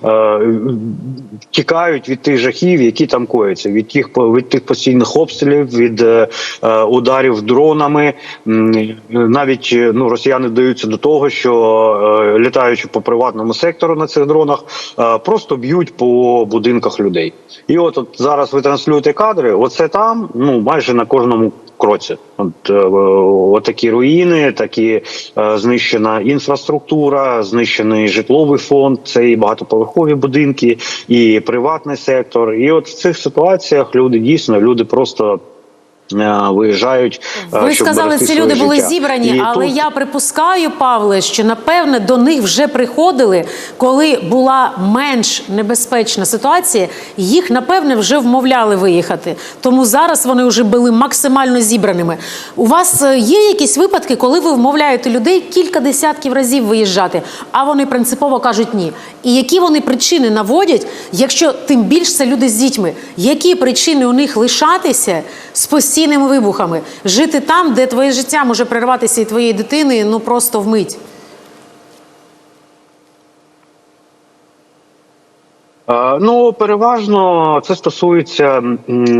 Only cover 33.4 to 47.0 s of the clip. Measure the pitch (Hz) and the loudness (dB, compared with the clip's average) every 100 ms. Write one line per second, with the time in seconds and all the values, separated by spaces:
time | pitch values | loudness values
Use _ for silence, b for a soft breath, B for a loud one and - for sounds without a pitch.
33.4 | 170 185 - 147 135 123 127 117 113 156 | 2 2 0 0 2 2 2 2 2 0
34.4 | - 107 110 120 113 120 123 - 107 98 | 2 2 2 2 0 0 -2 -2 -2 -2
35.4 | - - - _ _ _ - 101 107 104 | -6 -20 -20 _ _ _ -8 -4 0 0
36.4 | 101 98 107 98 120 131 123 - B B | 0 2 2 0 0 0 0 -4 B B
37.4 | 180 190 254 294 - 302 320 294 - 311 | -6 -2 0 0 0 0 0 0 0 0
38.4 | - 277 277 285 - 339 277 262 233 254 | 2 2 2 0 0 -4 -2 -2 0 0
39.4 | 220 233 269 269 302 294 277 277 - - | 0 -2 -2 -2 -2 -4 -6 -4 -4 -2
40.4 | 330 370 320 - 262 233 208 196 185 - | 0 0 -2 -2 0 0 0 0 -2 -2
41.4 | 220 226 269 339 311 254 196 254 247 311 | 0 0 0 0 2 0 2 2 4 2
42.4 | 196 208 294 262 240 240 339 269 233 185 | 0 0 0 0 -2 0 0 2 2 2
43.4 | 170 B B B 254 262 311 269 175 240 | -2 B B B 0 2 2 0 0 0
44.4 | 262 262 254 - 185 208 285 254 202 - | 2 2 0 -2 0 0 0 -2 -2 -4
45.4 | - 196 208 233 - 247 226 - 190 226 | -6 -4 -2 -4 -2 -2 -2 -2 -2 -2
46.4 | 269 339 359 226 175 B | 0 0 0 -2 -2 B